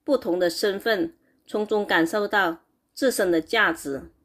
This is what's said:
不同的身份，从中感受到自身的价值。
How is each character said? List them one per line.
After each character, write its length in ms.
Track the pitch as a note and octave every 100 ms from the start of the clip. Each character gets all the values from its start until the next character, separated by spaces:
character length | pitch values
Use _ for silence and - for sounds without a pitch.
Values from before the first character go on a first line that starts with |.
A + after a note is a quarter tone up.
不 140 | - C4+
同 200 | G#3 F3
的 120 | F3+
身 280 | E3 G#3+ G3
份， 380 | A#3 G#3 E3 - _ _ _
从 180 | G#3+ G#3+
中 200 | G#3+ G3+
感 200 | F#3+ E3
受 220 | G#3+ G3+
到 380 | G#3 F#3 E3 _ _ _
自 160 | - C4+
身 220 | A#3 F#3+
的 80 | E3+
价 320 | D#3+ A3+ G3
值。 400 | E3 D3 C3+ - _